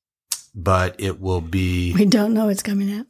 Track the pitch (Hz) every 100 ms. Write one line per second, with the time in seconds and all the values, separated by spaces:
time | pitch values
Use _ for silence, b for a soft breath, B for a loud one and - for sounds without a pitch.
0 | _ _ - - - 101 90 92 90 -
1 | 98 87 95 90 82 95 90 90 87 180
2 | 202 208 208 220 214 196 208 196 196 208